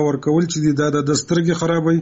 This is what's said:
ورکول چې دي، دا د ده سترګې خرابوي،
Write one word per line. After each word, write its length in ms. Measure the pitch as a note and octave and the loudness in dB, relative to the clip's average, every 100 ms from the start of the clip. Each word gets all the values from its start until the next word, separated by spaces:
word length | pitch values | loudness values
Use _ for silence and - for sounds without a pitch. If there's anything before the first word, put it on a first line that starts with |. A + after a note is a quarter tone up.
ورکول 400 | D3+ C#3 D3 D#3 | 0 0 0 0
چې 140 | E3+ D#3+ | 0 0
دي، 80 | D3+ | 0
دا 160 | C#3 D3+ | 0 0
د 100 | D3 C#3+ | 0 0
ده 60 | D3 | -2
سترګې 320 | - F3 E3+ E3 | 0 0 0 0
خرابوي، 400 | E3 E3+ D#3+ E3 | 0 0 0 0